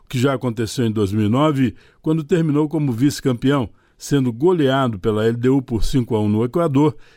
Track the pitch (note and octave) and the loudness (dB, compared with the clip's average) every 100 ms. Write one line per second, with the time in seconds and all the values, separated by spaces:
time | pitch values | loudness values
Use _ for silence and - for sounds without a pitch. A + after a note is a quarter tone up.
0 | _ B2+ C#3 C3 B2+ A2+ A2 - A#2 G#2+ | _ -2 0 0 -4 -4 -6 -2 -2 0
1 | G2+ G#2+ G#2 B2 D#3 C3+ B2 - _ _ | -2 0 0 2 0 2 -2 -2 _ _
2 | D#3+ D#3+ C#3+ F3+ E3 C#3+ D3+ D#3+ C#3+ A2+ | -4 -2 0 0 2 0 0 -2 -2 2
3 | C#3+ - C3+ A#2+ C3 C#3+ A2 - _ _ | 0 0 -4 0 0 0 -2 -10 _ _
4 | - C#3+ B2+ A2+ E3+ F3+ C3+ C3+ B2+ G#2 | -2 0 0 0 0 2 2 2 0 -2
5 | A2+ G#2+ A2+ A#2 B2+ C3+ B2+ A2+ - C3+ | -2 0 0 0 0 0 0 -2 0 0
6 | A#2 A2 G#2 G#2+ A#2+ F3 E3+ C3+ D3+ - | 0 -2 0 0 0 0 0 2 2 0
7 | - | -16